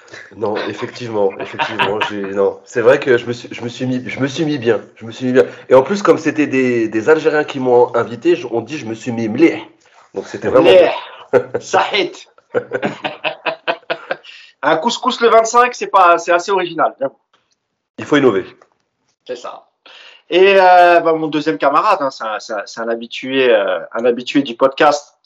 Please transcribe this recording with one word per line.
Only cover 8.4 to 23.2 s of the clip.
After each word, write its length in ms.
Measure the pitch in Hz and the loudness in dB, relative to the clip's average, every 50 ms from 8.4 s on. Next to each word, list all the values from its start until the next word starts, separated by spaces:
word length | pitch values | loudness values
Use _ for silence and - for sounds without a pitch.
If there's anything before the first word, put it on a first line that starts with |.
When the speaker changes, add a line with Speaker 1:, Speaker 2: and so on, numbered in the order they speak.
| - - | -2 -6
Speaker 1:
on 100 | 113 117 | -6 -6
dit, 160 | 113 113 151 | -6 -6 -12
je 80 | 147 117 | -12 -10
me 80 | 113 113 | -10 -12
suis 180 | 113 - 131 | -10 -8 -8
mis 160 | 113 117 113 | -6 -4 -4
mlih. 360 | 107 107 131 165 151 - - - - _ _ _ _ _ _ _ _ - | -4 0 2 2 2 2 0 -12 -16 _ _ _ _ _ _ _ _ -12
Donc, 140 | 98 - | -12 -10
c'était 200 | - - 101 - | -10 -12 -8 -6
vraiment 220 | 101 98 131 170 175 | 0 2 4 4 6
Speaker 2:
Mlih. 200 | 190 185 254 - - - - - - - - - | 6 6 6 4 0 -6 -12 -16 -20 -20 -10 0
Speaker 1:
bien. 180 | - - - - | 0 0 0 0
<laughs> 80 | - - | -10 -10
Speaker 2:
Sahit. 680 | - - - 185 - - 233 202 175 - - - - _ _ _ _ _ - | -8 -2 -2 -2 -2 0 -2 -4 -4 -4 -8 -14 -20 _ _ _ _ _ -8
<laughs> 80 | - - - - 135 - - - - 151 147 - - - 139 - - - 160 160 - - 165 170 - _ - 165 - - - - - _ - - - - _ _ - | -8 -8 -6 -10 -6 -6 -6 -8 -8 -12 -12 -12 -8 -10 -10 -10 -8 -10 -10 -10 -8 -8 -10 -10 -8 _ -12 -12 -12 -10 -12 -12 -12 _ -20 -20 -20 -20 _ _ -6
Un 160 | 135 147 165 | -2 -2 -2
couscous 420 | 160 - - - - - 254 - - | 0 0 -4 -4 -4 -6 -6 -4 0
le 80 | 233 240 | 2 4
vingt-cinq, 440 | - 226 220 - 240 240 247 240 240 | 4 4 4 4 2 2 2 2 0
c'est 140 | - 214 | -6 -8
pas, 320 | - - 190 180 175 170 - | 0 2 4 6 6 4 2
c'est 120 | - 180 | 2 0
assez 200 | 170 175 - 208 | -2 0 0 0
original, 440 | 196 185 175 165 165 156 135 - - - | -2 -2 -2 -4 -2 -2 -2 -2 -2 -6
j'avoue. 180 | 135 135 _ _ _ _ _ _ _ _ _ _ _ _ _ _ _ _ _ | -8 -8 _ _ _ _ _ _ _ _ _ _ _ _ _ _ _ _ _
Speaker 1:
Il 80 | - 110 | -14 -4
faut 120 | - 151 | 0 0
innover. 280 | 143 135 123 98 95 90 - - _ _ _ _ _ _ _ _ _ _ _ _ _ _ | 4 4 4 2 0 -6 -8 -18 _ _ _ _ _ _ _ _ _ _ _ _ _ _
Speaker 2:
C'est 100 | - 127 | -14 -14
ça. 340 | - - - - - _ _ _ _ _ - - - - - - _ _ - | -14 -14 -16 -16 -18 _ _ _ _ _ -20 -20 -20 -20 -20 -20 _ _ -2
Et, 260 | 156 180 190 196 196 196 | 2 4 4 6 6 6
euh, 400 | 185 180 180 180 175 175 170 170 | 6 6 8 8 8 8 6 4
bah, 120 | 165 165 160 | 4 2 0
mon 140 | 160 160 | 0 -2
deuxième 300 | 151 151 151 147 160 151 147 | -4 -4 -2 -2 -2 -4 0
camarade, 400 | 151 139 147 165 196 214 196 175 | -2 0 2 2 2 2 0 0
hein, 80 | 143 131 | -2 -6
c'est 140 | - - 117 | -6 -8 -8
un, 160 | 110 107 101 | -8 -8 -8
c'est 140 | - - 110 | -8 -8 -10
un, 80 | 101 98 | -10 -10
c'est 160 | - - 120 | -12 -12 -10
un 80 | 113 117 | -6 -6
habitué, 640 | 117 117 117 117 - - | -6 -6 -8 -12 -14 -12